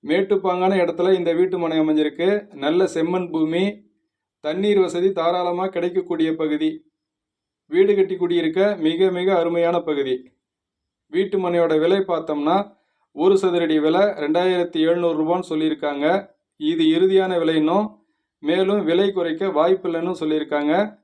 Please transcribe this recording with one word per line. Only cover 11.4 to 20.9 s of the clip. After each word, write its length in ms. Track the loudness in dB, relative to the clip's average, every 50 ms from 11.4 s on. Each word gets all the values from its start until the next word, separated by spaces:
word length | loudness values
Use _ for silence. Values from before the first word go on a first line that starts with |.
| -2 0
மனையோட 280 | 0 0 2 2 2 2
விலை 200 | 2 2 2 0
பார்த்தோம்னா, 760 | 0 -2 -2 -4 -4 -4 -6 -2 0 0 0 0 0 -4 -12 _ _ _ _ _ _ _ _
ஒரு 220 | 0 2 4 4
சதுரடி 460 | 4 2 0 0 0 0 2 0 2
விலை 200 | 2 2 2 2
ரெண்டாயிரத்தி 760 | 2 0 0 -4 -4 -2 0 0 2 2 0 0 -2 -2 -2
எழுநூறு 480 | 0 2 2 2 2 2 0 0 0 0
ரூபான்னு 180 | -2 -2 -2 -2 -4
சொல்லியிருக்காங்க. 800 | -4 -2 -2 -2 -2 -2 -4 -6 -4 -2 0 0 0 0 -2 -8 _ _ _ _ _
இது 280 | _ -4 -4 0 2 2
இறுதியான 540 | 2 4 4 2 4 4 2 2 2 0 0
விலைன்னும், 640 | 0 0 0 2 0 2 2 0 -2 -2 -6 _ _ _ _ _ _ _ _ _
மேலும் 460 | -4 -2 0 0 2 0 0 0 0
விலை 280 | 0 2 2 2 2 0
குறைக்க 340 | -2 -4 -4 -4 -4 -4
வாய்ப்பில்லைன்னு 680 | -2 0 2 2 2 2 0 0 -4 -4 -2 -4 -4 -4 -4
சொல்லியிருக்காங்க. 760 | -2 -2 -2 -2 -2 -2 -4 -2 0 0 2 0 0 -2